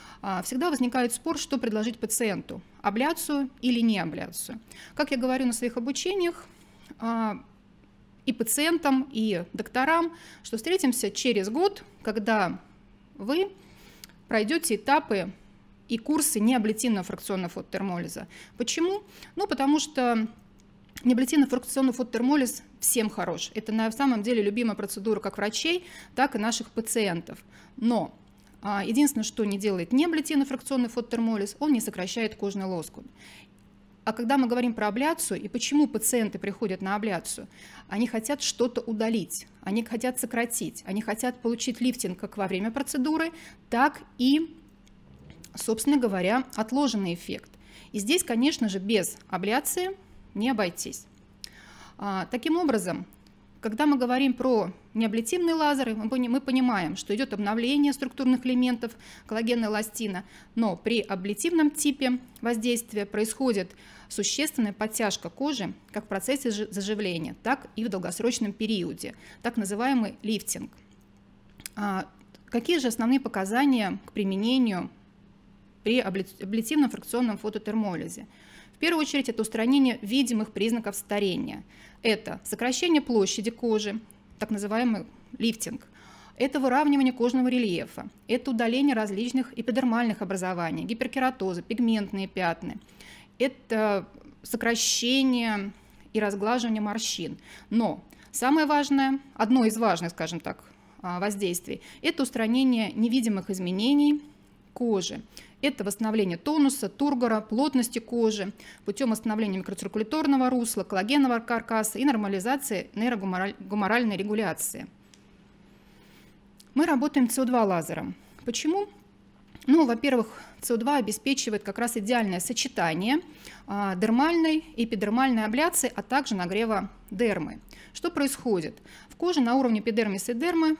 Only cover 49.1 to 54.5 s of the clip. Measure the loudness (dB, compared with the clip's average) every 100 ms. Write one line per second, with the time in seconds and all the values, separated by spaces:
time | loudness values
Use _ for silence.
49.1 | -6 -6 -4 0 0 0 -2 -2 -4 -12
50.1 | -20 -12 -4 0 0 0 -4 -10 -12 -16
51.1 | -20 -20 -20 -20 -20 -20 -20 -20 -10 -6
52.1 | -4 -4 -2 0 2 2 2 0 -6 -8
53.1 | -16 -20 -20 -20 -10 -4 2 4 4 4
54.1 | 2 2 2 2